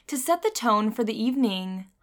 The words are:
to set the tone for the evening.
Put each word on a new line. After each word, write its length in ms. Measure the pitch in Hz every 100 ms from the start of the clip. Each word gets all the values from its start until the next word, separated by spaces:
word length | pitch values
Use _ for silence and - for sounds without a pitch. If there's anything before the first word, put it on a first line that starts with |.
| -
to 100 | 277
set 280 | 285 339
the 80 | 440
tone 400 | 440 240 214 214
for 120 | 220
the 160 | 226 214
evening. 680 | 233 269 233 185 185 190 190 _